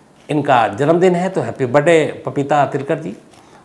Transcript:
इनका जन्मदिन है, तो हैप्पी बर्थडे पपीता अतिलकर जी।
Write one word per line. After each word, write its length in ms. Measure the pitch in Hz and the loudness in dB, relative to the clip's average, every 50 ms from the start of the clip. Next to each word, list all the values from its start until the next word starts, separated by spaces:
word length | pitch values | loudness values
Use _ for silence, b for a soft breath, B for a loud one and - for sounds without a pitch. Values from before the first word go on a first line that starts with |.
| _ _ _ _ - - | _ _ _ _ -8 -4
इनका 380 | 147 151 - 147 131 120 110 101 | -4 -2 0 2 2 2 2 0
जन्मदिन 460 | 101 110 143 151 170 175 185 185 175 | 0 -2 0 2 2 4 4 4 4
है, 140 | 170 180 185 | 2 0 -2
तो 120 | 180 165 | -2 -4
हैप्पी 260 | 135 113 - - 135 | -4 -4 -4 -4 -4
बर्थडे 560 | 120 120 147 147 170 165 160 143 120 - - - | 0 0 2 4 4 4 4 2 0 -4 -8 -10
पपीता 360 | 135 - 143 135 143 151 147 | -6 -4 -4 -2 0 0 0
अतिलकर 360 | 135 131 - 131 135 - 160 147 | 0 0 -2 -6 -4 -4 -6 -6
जी। 180 | 160 180 220 - - - b b b b b b | -6 -10 -14 -14 -20 -20 b b b b b b